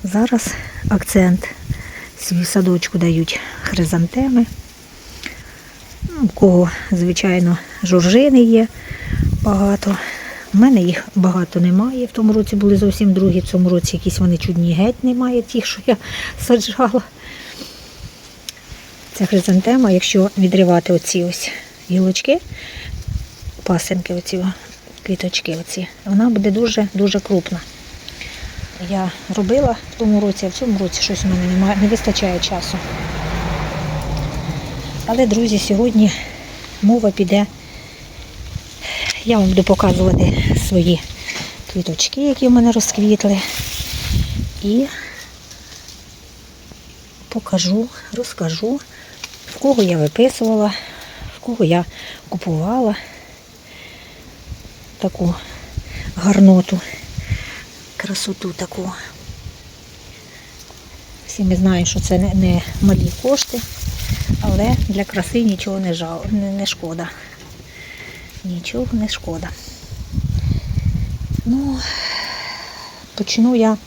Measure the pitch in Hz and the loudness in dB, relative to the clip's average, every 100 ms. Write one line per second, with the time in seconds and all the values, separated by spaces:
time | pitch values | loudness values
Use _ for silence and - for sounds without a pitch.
0 | 196 208 240 233 - - - - - 196 | -2 0 2 0 -2 -8 -12 -8 0 0
1 | - 202 180 180 - - - - - - | 2 4 4 2 -2 -14 -8 -8 -8 -16
2 | - - - 175 175 202 180 175 - 175 | -18 -12 -2 -2 0 2 4 2 0 0
3 | 170 165 165 - - - - 180 165 170 | 2 2 0 -4 -8 -10 -4 -2 0 2
4 | 170 247 269 247 233 - - - - - | 0 0 2 2 2 -4 -18 -20 -20 -20
5 | - - - - - - - - - - | -20 -16 -14 -16 -20 -20 -20 -20 -20 -12
6 | - 320 247 - 196 180 175 - - 180 | -10 -2 -2 4 4 6 4 -2 -2 0
7 | 175 175 196 180 175 175 - - 180 180 | 0 0 0 2 2 2 -4 -8 2 4
8 | 175 220 285 262 233 226 226 - - - | 6 6 8 8 8 6 4 -4 -14 -12
9 | - - - - 214 196 202 202 202 196 | -6 0 0 2 2 4 2 2 0 -2
10 | - - - - - 196 254 233 175 170 | -6 -12 -14 -16 0 6 8 8 4 0
11 | - 202 185 180 175 180 175 185 240 262 | -2 2 2 2 0 2 4 4 2 0
12 | 240 - 220 214 202 202 202 202 202 - | -4 2 4 4 2 2 4 6 4 4
13 | 208 185 190 180 - 185 180 175 - 170 | 4 4 4 2 2 2 4 4 0 -2
14 | 185 - 180 170 - 175 170 165 214 247 | -2 0 2 2 0 0 2 2 2 2
15 | 254 247 254 247 - 240 - - 226 226 | 0 0 0 0 0 -4 -4 -4 0 0
16 | - - - - - 240 214 202 247 247 | -2 -10 -10 -8 2 2 2 0 2 2
17 | - - - - - - - - - - | -2 -20 -20 -18 -18 -16 -18 -18 -20 -18
18 | - - - - - - - - - - | -18 -18 -20 -18 -18 -20 -20 -20 -20 -20
19 | - - 202 196 180 185 208 262 226 180 | -18 -4 2 2 4 4 6 4 6 4
20 | - 196 196 - 185 190 180 175 - 175 | 4 4 4 4 4 6 6 4 4 0
21 | - 185 175 180 - - - - - 185 | 2 -2 -2 -4 -8 -10 -18 -20 -2 2
22 | 185 185 - 349 - - - - - - | 2 0 0 0 -2 -16 -14 -14 -12 -10
23 | - - - - - - - 170 - 185 | -6 -6 -8 -14 -14 -8 -2 -2 0 -4
24 | 170 175 - 185 190 185 - - - - | -4 -6 -4 -2 -2 -4 -16 -20 -20 -14
25 | - 185 180 - - 160 165 - 180 - | -6 -4 -2 -4 -6 -8 -8 -10 -10 -10
26 | 202 196 240 214 202 202 233 220 208 190 | 0 2 4 4 2 2 2 0 -2 2
27 | 202 196 - 190 - 170 - - - - | 2 2 0 0 0 -8 -10 -20 -20 -18
28 | - - - - - - - - 180 196 | -18 -16 -14 -14 -14 -12 -14 -10 -4 -2
29 | 185 - - 196 196 254 269 220 - - | -2 -6 -6 -2 2 2 2 0 -8 -2
30 | 220 208 202 190 190 - 247 196 185 - | 2 4 2 0 -4 -4 -2 0 0 -2
31 | - 196 190 180 180 185 196 196 202 226 | -4 -2 0 0 0 2 2 2 2 2
32 | - 196 196 175 - 185 - 180 - 160 | 0 0 -2 -2 -2 -4 -6 -8 -8 -8
33 | 160 - 160 170 170 156 156 156 151 151 | -6 -6 -6 -4 -4 -4 -4 -6 -4 -4
34 | - 151 151 - - - - - - - | -4 -4 -4 -6 -6 -6 -8 -10 -10 -8
35 | - 233 240 208 233 202 - 202 240 220 | -4 2 2 4 2 0 0 2 4 6
36 | 214 - - - - - - - 202 240 | 4 2 -10 -14 -16 -16 -16 0 4 4
37 | 214 190 185 196 202 - - - - - | 4 2 2 2 0 -6 -18 -20 -20 -20
38 | - - - - - - - - - - | -20 -18 -18 -16 -12 -12 -14 -14 -10 -8
39 | - - 220 226 190 185 180 196 196 180 | -6 -6 0 2 4 4 4 4 4 4
40 | 185 - - - - - - 185 165 170 | 4 4 4 2 2 2 2 2 4 2
41 | - - - - - - - 185 175 156 | -2 -14 -10 -10 -10 -14 -8 -6 -6 -4
42 | - - 285 262 254 247 233 226 - - | -4 0 -2 2 4 6 6 4 0 2
43 | 208 208 202 190 - - - - - - | 2 4 4 0 -2 -6 -8 -8 -8 -6
44 | - - - - - - 202 226 277 - | -2 0 0 -4 -6 -4 0 0 0 -6
45 | - - - - - - - - - - | -14 -16 -18 -20 -20 -20 -20 -20 -20 -20
46 | - - - - - - - - - - | -20 -20 -20 -20 -20 -20 -20 -20 -20 -20
47 | - - - 226 - 185 180 202 247 - | -20 -20 -10 -10 -4 -2 0 0 -2 -8
48 | - 214 247 - 165 160 214 285 - - | -12 -10 -8 -6 -6 -2 -4 -4 -8 -20
49 | - - - - - - 277 247 190 170 | -20 -18 -18 -16 -18 -2 2 4 2 2
50 | 151 - 254 - 220 220 208 202 - - | 0 2 2 2 0 2 0 -2 -12 -18
51 | - - - - - 233 165 170 175 - | -18 -16 -16 -12 -10 0 2 2 0 -10
52 | - - - 185 - 160 175 254 226 202 | -16 -18 -10 -8 -4 -2 0 0 0 -2
53 | - - - - - - - - - - | -8 -20 -20 -20 -20 -20 -20 -20 -20 -20
54 | - - - - - - - - - - | -20 -20 -20 -20 -18 -16 -16 -20 -20 -6
55 | 190 - 175 - - - - - - - | -6 -2 -2 -2 -10 -18 -14 -14 -12 -12
56 | - - 185 196 196 185 180 180 - - | -10 -2 2 8 8 8 4 -4 -6 -16
57 | - - - - - - - - - - | -12 -12 -6 -6 -6 -16 -20 -20 -18 -12
58 | - 190 - 190 185 165 185 - 185 185 | -8 -6 -6 -6 -8 -8 -10 -8 -10 -10
59 | - - - - - - - - - - | -16 -18 -18 -16 -16 -18 -20 -20 -20 -20
60 | - - - - - - - - - - | -20 -20 -20 -20 -20 -20 -20 -20 -20 -20
61 | - - - - 185 185 185 180 175 - | -20 -20 -14 -4 0 2 4 2 0 -2
62 | - 185 196 190 185 175 - - 196 180 | 0 2 2 2 4 2 0 2 4 4
63 | 170 - 247 277 - 240 - - - - | 2 0 0 0 0 -6 -8 -8 -8 -6
64 | - - - - 208 196 220 - - 196 | -4 -4 -2 0 2 2 2 2 0 -2
65 | 196 196 185 240 226 190 - 190 185 170 | -2 -4 -2 0 0 0 -4 -4 -2 -4
66 | 165 165 190 214 196 196 196 - 165 170 | -6 -8 -4 -2 -2 -4 -4 -6 -8 -8
67 | 170 - - - - - - - - - | -10 -12 -20 -20 -20 -20 -20 -20 -18 -18
68 | - - - - 185 175 175 233 247 226 | -18 -18 -18 -12 -8 -8 -6 -6 -4 -2
69 | 214 - - 165 170 - - - - - | -4 -6 -8 -8 -10 -12 -16 -18 -16 -14
70 | - - - - - - - - - - | -8 -6 -4 -4 -2 -4 -4 -2 -2 -2
71 | - - - - - 262 277 262 - - | -4 -6 -6 -6 -2 -2 -2 -4 -6 -8
72 | - - - - - - - - - - | -8 -8 -8 -10 -12 -14 -14 -16 -18 -20
73 | - - 196 - 233 247 220 214 | -14 -8 -4 2 4 4 2 2